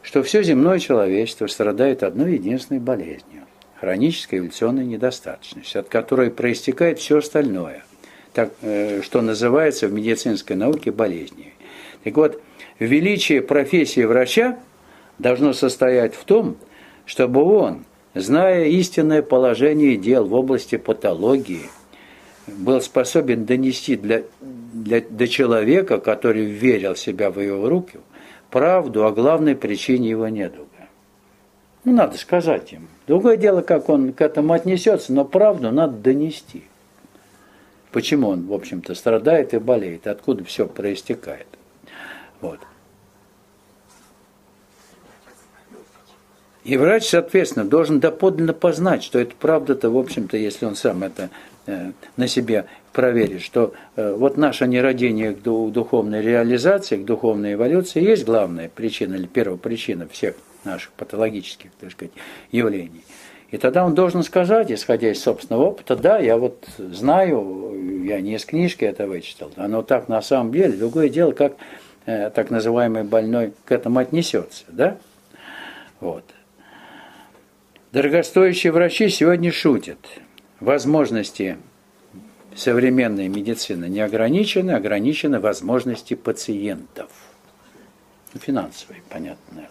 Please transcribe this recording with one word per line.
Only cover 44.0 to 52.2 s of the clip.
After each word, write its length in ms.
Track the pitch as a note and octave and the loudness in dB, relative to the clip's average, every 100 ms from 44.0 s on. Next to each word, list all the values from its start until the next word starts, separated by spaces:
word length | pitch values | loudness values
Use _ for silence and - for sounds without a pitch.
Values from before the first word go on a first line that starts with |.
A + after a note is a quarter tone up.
| _ _ _ _ _ _ _ _ _ _ _ - _ - _ _ _ - - _ _ _ _ _ _ _ | _ _ _ _ _ _ _ _ _ _ _ -20 _ -20 _ _ _ -20 -20 _ _ _ _ _ _ _
И 140 | - C3 | -2 2
врач, 320 | D3 A3 A3 | 4 4 2
соответственно, 560 | E3+ E3+ F#3+ E3 - | 0 2 0 0 -2
должен 340 | G#2 D3 D#3 D3+ | 2 2 4 2
доподлинно 560 | D#3+ D#3 G3 F#3 E3 | 2 2 0 2 -2
познать, 480 | E3 F3 D3+ F#3 C#3+ | 2 0 2 0 0
что 160 | - B2 | 0 -2
это 160 | A#2+ - | -2 -2
правда-то, 520 | - D#3+ C#3 C3 A#2+ | 0 0 2 0 2
в 80 | A#2+ | 0
общем-то, 380 | C3 - G2 A2 | -2 -6 -6 -4
если 280 | G#2+ G2+ | -6 -6
он 120 | A#2 G2+ | -8 -2
сам 260 | B2+ F#2 | -2 -2
это, 260 | F#2+ - F#2 - - - - | -6 -8 -12 -12 -20 -20 -12
э, 260 | F#2+ F#2 F#2+ - | -10 -10 -14 -18
на 120 | - | -6